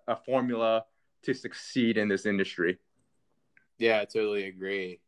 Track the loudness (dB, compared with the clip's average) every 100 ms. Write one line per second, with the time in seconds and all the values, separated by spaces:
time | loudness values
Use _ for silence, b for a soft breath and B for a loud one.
0 | -4 -6 0 0 0 0 2 2 0 _
1 | _ _ -4 -4 -6 -12 -6 0 2 4
2 | 2 0 0 0 -2 0 -2 -2 _ _
3 | _ _ _ _ _ _ _ 0 2 2
4 | 0 0 0 0 -4 -6 -4 -4 -4 -10